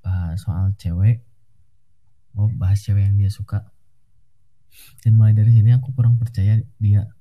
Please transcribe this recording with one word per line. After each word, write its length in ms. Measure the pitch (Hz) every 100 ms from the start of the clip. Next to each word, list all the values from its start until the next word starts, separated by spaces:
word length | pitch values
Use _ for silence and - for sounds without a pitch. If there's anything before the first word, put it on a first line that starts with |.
eh, 300 | 90 92 85 87
soal 360 | - 92 95 101
cewek. 440 | 85 87 101 117 - - - - - _ _ _ _ _ _ 101
Oh, 120 | 107 -
bahas 240 | 95 101
cewek 200 | - 101 98
yang 80 | 101
dia 120 | 98
suka. 360 | - 101 - - - - - _ _ _ _ - _ _ - - -
Dan 120 | 113 110
mulai 160 | 107 107
dari 160 | 110 113
sini 160 | 107 127
aku 160 | 127 -
kurang 240 | 117 117
percaya 400 | 117 - 98 110 - -
dia. 280 | 104 101 107 -